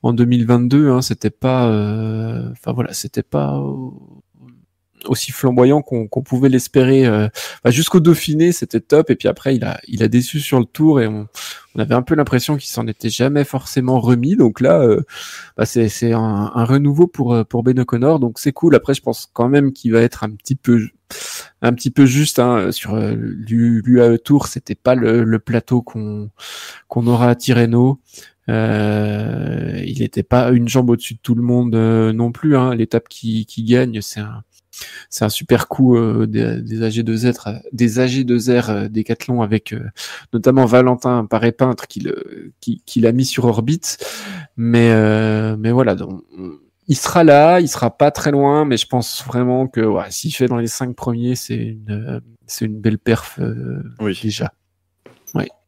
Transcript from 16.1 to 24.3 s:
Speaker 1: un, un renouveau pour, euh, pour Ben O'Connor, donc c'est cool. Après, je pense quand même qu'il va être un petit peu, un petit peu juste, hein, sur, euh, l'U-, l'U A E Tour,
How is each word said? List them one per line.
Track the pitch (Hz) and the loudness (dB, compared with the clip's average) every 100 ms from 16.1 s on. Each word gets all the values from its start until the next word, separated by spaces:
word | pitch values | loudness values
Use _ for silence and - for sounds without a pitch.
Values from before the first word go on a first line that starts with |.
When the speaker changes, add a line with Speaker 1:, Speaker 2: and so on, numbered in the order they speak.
Speaker 1:
un, | 113 113 101 104 | 0 -2 -2 -4
un | - | -2
renouveau | 117 135 143 143 175 | 2 2 2 2 2
pour, | - 123 | 2 0
euh, | 120 | 0
pour | 110 120 | 0 0
Ben | 120 131 | 0 2
O'Connor, | 120 117 135 160 | 0 0 2 2
donc | 120 113 | 0 -2
c'est | 147 | -6
cool. | - 165 143 | 0 4 4
Après, | - | 4
je | 135 | -2
pense | - 117 - | -2 -6 -8
quand | - 120 | -2 2
même | 143 139 | 2 2
qu'il | 135 120 | -2 0
va | 113 | 2
être | 117 - | 2 0
un | 110 | -10
petit | 107 - | -10 -6
peu, | 135 - 120 110 _ _ - - - - _ | -4 2 2 0 _ _ -16 -14 -14 -18 _
un | 120 | -2
petit | 120 139 | 0 -2
peu | 123 135 | 4 4
juste, | 131 151 - | 4 0 2
hein, | 123 120 95 | 2 2 0
sur, | - - | -4 -6
euh, | 107 104 110 | -4 -2 -4
l'U-, | 113 98 107 113 117 113 | -6 -10 -4 0 2 0
l'U | 104 123 | 4 6
A | 120 | 6
E | 117 | 4
Tour, | - | 2